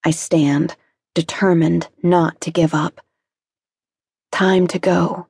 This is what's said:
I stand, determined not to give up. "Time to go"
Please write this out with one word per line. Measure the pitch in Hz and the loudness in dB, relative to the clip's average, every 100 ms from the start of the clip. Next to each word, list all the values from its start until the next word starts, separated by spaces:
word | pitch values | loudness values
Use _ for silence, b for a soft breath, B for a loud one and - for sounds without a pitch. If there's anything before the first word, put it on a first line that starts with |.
I | 165 | -2
stand, | 160 - 170 143 143 165 - _ _ _ | -4 -2 0 2 0 -2 -6 _ _ _
determined | - 165 - 196 170 160 170 - _ | -6 -6 -2 2 2 2 0 -4 _
not | 175 175 160 - | 0 2 0 -4
to | - | -6
give | 165 160 | -2 0
up. | 156 151 - _ _ _ _ _ _ _ _ _ _ _ _ _ | 0 -6 -10 _ _ _ _ _ _ _ _ _ _ _ _ _
"Time | - 190 185 180 | -2 2 2 2
to | 180 | 0
go" | 185 180 170 180 175 | 0 0 0 -4 -14